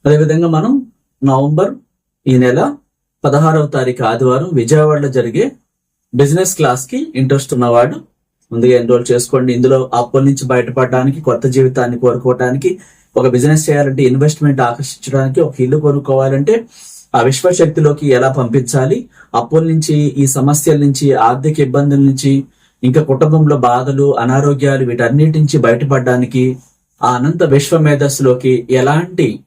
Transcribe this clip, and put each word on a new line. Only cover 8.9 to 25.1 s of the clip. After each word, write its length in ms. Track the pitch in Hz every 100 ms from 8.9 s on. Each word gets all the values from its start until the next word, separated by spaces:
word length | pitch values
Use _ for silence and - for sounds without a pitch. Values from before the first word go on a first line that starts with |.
| 123 120
చేసుకోండి. 400 | 123 - 131 127 120
ఇందులో 220 | 127 135 127
అప్పుల 300 | 139 - 135 139
నుంచి 140 | 135 131
బయటపడడానికి, 680 | 123 117 127 127 127 131 160
కొత్త 240 | 135 120 131
జీవితాన్ని 500 | 131 131 131 120 120
కోరుకోవడానికి, 720 | 123 123 127 123 127 135 180 185 - _ _ -
ఒక 120 | 127 123
బిజినెస్ 280 | 143 156 156
చేయాలంటే, 340 | 147 143 131 127
ఇన్వెస్ట్‌మెంట్ 500 | 135 151 151 147 135 113
ఆకర్షించడానికి, 680 | 101 135 - - 135 135 131
ఒక 140 | 156 - 127
ఇల్లు 120 | 151 147
కొనుక్కోవాలంటే, 680 | 143 139 135 135 135 147 226 233 - - - _ 127
ఆ 20 |
విశ్వశక్తిలోకి 840 | 120 135 180 175 160 156 151 147 143 127
ఎలా 120 | 131 135
పంపించాలి, 600 | 120 127 120 139 131 247 - _ - 117
అప్పుల 240 | 120 156 165
నుంచి, 240 | 160 156 151 147 135
ఈ 20 | 139
సమస్యల 500 | 135 135 147 - 147 143
నుంచి, 220 | 131 143 127 113
ఆర్థిక 300 | 127 151 156
ఇబ్బందుల 420 | 135 139 143 139 139
నుంచి, 240 | 131 139 139 - _ _ _
ఇంకా 180 | 127 147 151
కుటుంబంలో 460 | 131 151 156 151 139
బాధలు, 500 | 123 127 135 135 139 131
అనారోగ్యాలు, 600 | 123 135 143 135 139 135 123
వీటన్నిటి 460 | 120 120